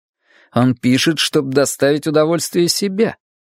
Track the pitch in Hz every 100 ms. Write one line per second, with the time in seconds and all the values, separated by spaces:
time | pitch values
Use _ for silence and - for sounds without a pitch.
0 | _ _ _ _ _ 117 127 127 123 131
1 | - 151 - 156 139 135 131 - 139 151
2 | 160 151 156 165 - 185 175 - 202 190
3 | 226 - _ _ _